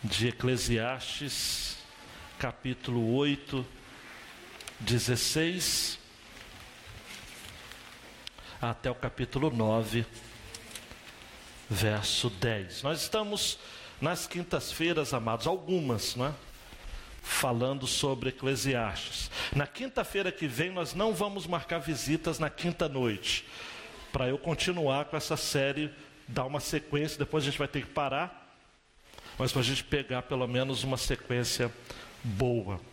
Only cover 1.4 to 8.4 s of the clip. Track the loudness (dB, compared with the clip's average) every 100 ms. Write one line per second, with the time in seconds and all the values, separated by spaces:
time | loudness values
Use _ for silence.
1.4 | -2 -2 -4 -6 -12 -18 -16 -16 -16 -4
2.4 | -4 -2 -4 -4 0 4 6 6 6 4
3.4 | 0 -4 -4 -10 -18 -18 -16 -16 -16 -16
4.4 | -16 -14 -14 -8 2 2 4 2 4 4
5.4 | 2 2 2 2 0 -2 -10 -20 -20 -18
6.4 | -16 -16 -18 -18 -16 -16 -14 -14 -14 -14
7.4 | -14 -16 -16 -16 -16 -18 -18 -16 -16 -16